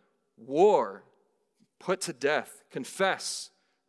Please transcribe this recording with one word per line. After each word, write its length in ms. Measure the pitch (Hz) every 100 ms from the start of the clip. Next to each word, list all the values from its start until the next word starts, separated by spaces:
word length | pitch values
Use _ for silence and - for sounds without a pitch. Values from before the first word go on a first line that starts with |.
| _ _ _ -
war, 640 | 113 143 208 170 104 98 - _ _ _ _ _ _ _
put 200 | - 190
to 120 | 175
death, 500 | 131 139 147 - - _
confess, 800 | 147 127 - 190 151 - - - _ _ _